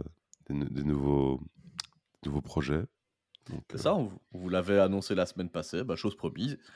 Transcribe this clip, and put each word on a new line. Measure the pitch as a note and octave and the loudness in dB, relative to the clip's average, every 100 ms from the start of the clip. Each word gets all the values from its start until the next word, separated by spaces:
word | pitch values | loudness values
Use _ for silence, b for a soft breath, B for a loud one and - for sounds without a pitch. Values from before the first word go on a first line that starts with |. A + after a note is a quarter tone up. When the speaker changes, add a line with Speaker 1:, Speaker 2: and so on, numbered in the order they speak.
| - _ _ - - | -4 _ _ -20 -4
Speaker 1:
des | |
nou-, | C#2+ C#2 | -2 -2
des | C#2 | -2
nouveaux, | D2 C#2+ C#2 C#2+ C2+ C2 - - - - - _ _ _ C#2+ | 0 2 4 4 4 0 -6 -18 -20 -14 -14 _ _ _ -4
nouveaux | C#2+ | -4
projets. | - D2+ C2+ D#2 A#2 _ _ _ _ _ - | -2 -2 0 0 -2 _ _ _ _ _ -12
Donc, | - - | -12 -10
Speaker 2:
C'est | B2+ | -2
Speaker 1:
euh, | |
Speaker 2:
ça, | D#3 G3 | 2 2
on | |
vous, | G#2+ F#2 _ | -2 -8 _
on | F2+ | -8
vous | F2+ | -2
l'avait | F#2 F2+ G2+ | 0 4 6
annoncé | F#2+ G2 - F#2 | 6 4 0 2
la | F2 | 2
semaine | F#2 F2+ | -2 -4
passée, | E2+ - F2 | -6 -4 -4
bah, | A#2 E2+ | -2 -2
chose | G#2 - | -2 -2
promise, | E2 - C#3 - b | -6 -2 -4 -4 b